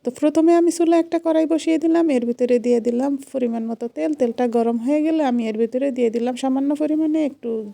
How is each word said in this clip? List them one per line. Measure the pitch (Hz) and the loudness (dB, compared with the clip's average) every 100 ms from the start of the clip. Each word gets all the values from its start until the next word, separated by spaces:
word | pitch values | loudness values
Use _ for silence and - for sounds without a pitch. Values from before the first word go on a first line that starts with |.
তো | - 240 | -8 -2
প্রথমে | 302 311 320 339 | 0 4 4 4
আমি | 339 330 | 4 2
চুলায় | 339 339 | 2 2
একটা | 330 330 330 | 2 -2 0
কড়াই | 320 311 | 0 2
বসিয়ে | 320 320 320 | 0 0 0
দিলাম, | 330 330 330 | 2 2 2
এর | 254 240 | 0 0
ভিতরে | 240 247 247 240 | -2 2 2 2
দিয়ে | 240 233 | 0 0
দিলাম | 240 277 277 - | -2 -2 -4 -6
পরিমাণ | 269 240 226 226 | -4 -2 -4 -6
মতো | 226 240 302 | -6 -8 -6
তেল। | 311 294 | -4 0
তেলটা | 240 226 247 | -2 0 0
গরম | 233 233 233 | 2 0 0
হয়ে | 240 302 311 | 0 0 2
গেলে | 320 | 0
আমি | 277 240 220 | 0 0 -2
এর | 214 | -2
ভিতরে | 226 247 277 247 | -2 -2 -2 0
দিয়ে | 233 226 | -2 0
দিলাম | 240 247 | -4 -2
সামান্য | 262 262 277 294 | -2 0 -2 -2
পরিমাণে | 302 311 320 311 294 | -2 0 0 0 -2
একটু | 269 240 220 208 | -4 -8 -8 -8